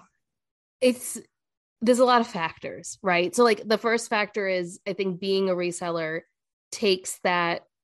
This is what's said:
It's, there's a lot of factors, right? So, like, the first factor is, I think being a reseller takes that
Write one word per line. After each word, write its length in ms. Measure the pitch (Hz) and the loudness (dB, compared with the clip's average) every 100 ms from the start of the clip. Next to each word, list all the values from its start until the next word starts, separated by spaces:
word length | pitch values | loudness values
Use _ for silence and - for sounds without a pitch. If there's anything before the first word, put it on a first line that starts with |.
| - _ _ _ _ _ _ - | -16 _ _ _ _ _ _ 0
It's, 380 | 254 240 - 226 - _ _ _ _ - | 0 0 -6 -12 -16 _ _ _ _ -2
there's 180 | 226 247 | 2 4
a 60 | |
lot 160 | 254 247 | 6 4
of 60 | 233 | 2
factors, 720 | 185 165 - - - 170 - | -4 -6 -6 -12 -12 -16 -6
right? 320 | 196 175 175 | 0 2 2
So, 80 | 240 | 4
like, 220 | 240 208 208 | 4 4 0
the 120 | 214 | 0
first 300 | 233 226 226 | 0 -2 0
factor 360 | 214 208 214 196 | -2 -2 -4 -2
is, 320 | 185 175 190 - | -2 -4 -8 -8
I 60 | |
think 280 | 190 190 180 | -4 -4 -4
being 280 | 196 190 190 | -2 0 2
a 60 | |
reseller 680 | 180 175 170 175 170 160 165 - _ _ _ _ | 0 -2 -4 -4 -4 -4 -6 -10 _ _ _ _
takes 480 | - 214 185 - - | -2 0 0 -2 -4
that 380 | 196 175 170 175 - _ | 0 2 2 -2 -8 _